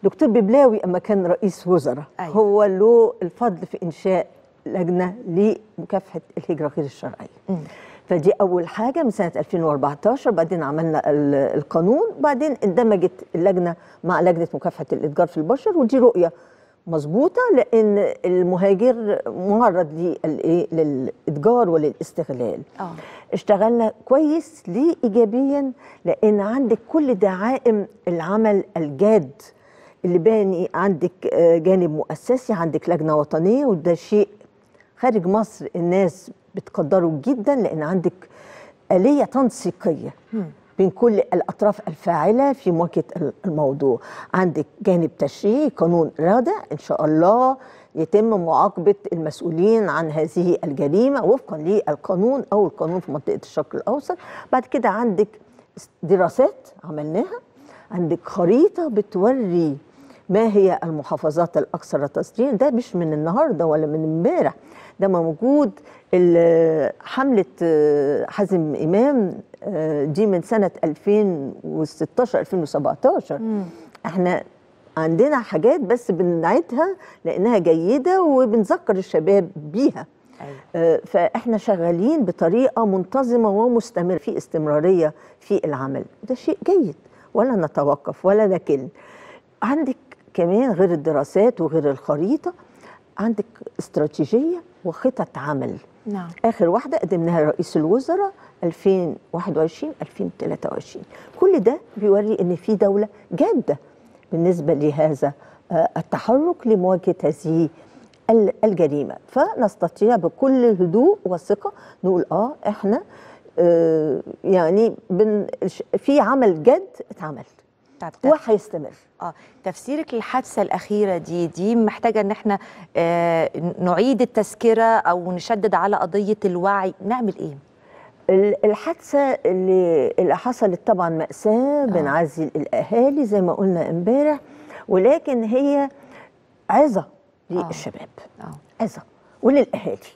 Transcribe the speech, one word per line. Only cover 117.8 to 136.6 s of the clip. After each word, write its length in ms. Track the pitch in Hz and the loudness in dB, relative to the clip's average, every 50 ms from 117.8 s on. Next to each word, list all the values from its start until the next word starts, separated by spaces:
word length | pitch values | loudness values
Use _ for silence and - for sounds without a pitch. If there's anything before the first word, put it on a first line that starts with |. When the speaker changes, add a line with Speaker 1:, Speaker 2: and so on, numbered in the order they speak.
| _ _ _ _ | _ _ _ _
Speaker 2:
طب 100 | 185 165 - _ - | -14 -14 -12 _ 4
تف-، 260 | 262 311 302 - - | 4 4 4 4 0
Speaker 1:
وهيستمر. 420 | 220 202 - - - 170 147 - - _ _ _ _ _ 180 | 0 0 0 -6 -12 -10 -10 -12 -16 _ _ _ _ _ -12
Speaker 2:
آه، 120 | 175 160 _ - - _ _ _ | -12 -12 _ -20 -20 _ _ _
تفسيرك 500 | 190 175 - - - 277 311 320 - - | -10 -10 -10 -10 -8 -6 -6 -6 -6 -6
للحادثة 480 | 226 208 - - 254 254 - - - 202 | -8 -8 -4 -4 -6 -6 -4 -4 -4 -2
الأخيرة 540 | - - 185 - - 208 208 208 196 185 | -2 -2 -8 -6 -4 -2 0 0 0 0
دي، 300 | 170 - - 165 175 175 | -4 -4 -6 -4 -4 -4
دي 300 | 160 - 160 180 208 233 | -4 -4 -4 -2 0 2
محتاجة 440 | 233 226 208 - - - 233 214 220 | 2 2 0 0 -2 -2 -2 0 0
إن 100 | 208 196 | -2 -2
إحنا، 280 | 214 - - 214 202 196 - - - - 180 - _ | -4 -4 -2 -2 -2 -2 -4 -12 -20 -20 -20 -8 _
آه، 540 | - 170 170 170 170 170 170 165 165 160 - - | -2 0 2 2 2 2 2 2 0 0 -2 -4
ن-، 280 | 151 156 175 - - 180 | -6 -6 -6 -6 -2 -2
نعيد 380 | 180 175 165 214 262 277 202 247 | 0 2 2 2 2 2 0 0
التذكرة 600 | - - - - - - - - 233 226 220 226 | 0 0 -2 -2 -2 -6 -2 2 2 2 4 4
أو 500 | 226 226 214 - - 175 180 175 180 180 | 4 2 2 2 0 -2 -2 -2 -6 -8
نشدد 420 | 175 - - 233 208 190 220 190 | -8 -4 -4 -4 -2 0 0 0
على 220 | 175 175 202 208 | 0 0 0 0
قضية 400 | 180 - 185 170 202 208 190 214 208 - | 0 -2 -2 -2 -2 -2 -2 -4 -2 -2
الوعي، 500 | 196 175 175 175 196 202 196 190 190 - _ - | -4 -2 0 0 0 0 0 -2 -4 -6 _ -6
نعمل 280 | 196 240 254 240 202 175 - | -6 -4 -2 -2 -4 -4 -6
إيه؟ 160 | - 160 143 139 _ _ _ _ _ _ - - - - _ _ _ - | -10 -12 -12 -14 _ _ _ _ _ _ -20 -20 -20 -20 _ _ _ 2
Speaker 1:
ال-، 340 | 190 190 196 208 202 - - | 2 4 4 2 0 2 0
الحادثة 540 | 208 208 - - 311 339 - - - - 285 | 0 0 0 -4 -8 -8 -8 -10 -2 0 0
اللي، 960 | 285 269 254 - - - 185 185 185 185 185 185 185 170 165 151 127 113 - - | 2 2 0 0 0 -2 0 0 0 2 2 4 4 4 2 2 2 0 0 0
اللي 180 | 185 165 143 | 0 0 0
حصلت 440 | 175 - 240 254 - 240 202 180 175 - | 0 -2 -6 -4 0 0 0 0 -2 0
طبعًا 220 | - 220 180 180 170 | 0 0 2 2 -2
مأساة، 760 | 165 160 160 - - - - 220 214 233 254 277 285 294 277 | -2 -4 -4 -6 -8 -4 0 0 2 2 2 0 0 0 0
Speaker 2:
آه. 40 | |
Speaker 1:
بنعزي 640 | 247 190 175 151 143 139 160 170 151 143 165 135 123 - | 0 0 0 0 0 0 0 0 -2 -2 -6 -6 -6 -4
الأهالي 680 | 160 143 - - - 202 - 214 233 240 269 277 294 285 | -6 -6 -4 -4 -4 -4 -2 0 2 2 2 2 0 -2
زي 140 | 214 208 202 | 0 2 2
ما 120 | 185 175 151 | 2 0 0
قلنا 380 | - 196 190 180 170 156 - | 0 0 0 0 0 -2 -2
امبارح، 500 | 165 170 180 202 233 277 294 302 302 285 - - - - - - - - - - | -4 -2 0 0 2 2 2 0 0 -2 -6 -18 -20 -20 -20 -20 -20 -20 -6 -2
ولكن 540 | - 185 190 233 294 330 - - 269 240 226 | 0 2 4 4 2 2 0 -4 -4 -2 -2
هي 440 | 214 226 254 277 285 285 285 277 277 - - - - - - - - _ _ _ _ _ _ | -2 -2 0 0 2 0 0 -2 -2 -6 -16 -20 -20 -20 -20 -20 -20 _ _ _ _ _ _